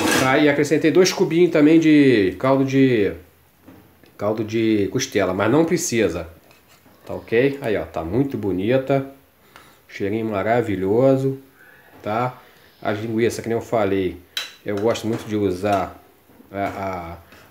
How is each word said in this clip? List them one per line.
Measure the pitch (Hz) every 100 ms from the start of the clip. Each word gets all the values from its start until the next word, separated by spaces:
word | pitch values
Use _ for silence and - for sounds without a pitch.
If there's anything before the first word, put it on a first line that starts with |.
| - -
Tá, | 131 139
e | 147
acrescentei | 143 147 151 156
dois | 151 185
cubinhos | - 185 165 175
também | 170 147 165
de | 156 151 139 117 92 90
caldo | 131 135
de, | 131 135 135 117 95 82 - _ _ _ - - - _ - -
caldo | 101 110
de | 107 113 113 107 95
costela, | 131 - 104 92
mas | 95 104
não | 143
precisa. | 165 180 - 117 87 82 82 - _ _ _ _ _ _
Tá | -
ok? | 92 - 113 139 139
Aí, | 135 95
ó, |
tá | 80 -
muito | 82 104 139 104
bonita. | 104 90 104 131 135 139 135 - _ _ _ - - _ _
Cheirinho | - 98 110 110
maravilhoso, | 101 98 120 107 92 95 110 135 135 135 135 - _ - - - -
tá? | 107 110 123 - - - - _
As | - 107
linguiças, | 110 110 113 -
que | -
nem | 113
eu |
falei, | 113 117 101 98 92 87 - - - -
eu | - 104
gosto | 113 104 107
muito | 117 110
de | 104
usar | 98 90 101 98 85 - - _ _ - -
a, | 98
a, | 98 101 98 92 85 85 - - -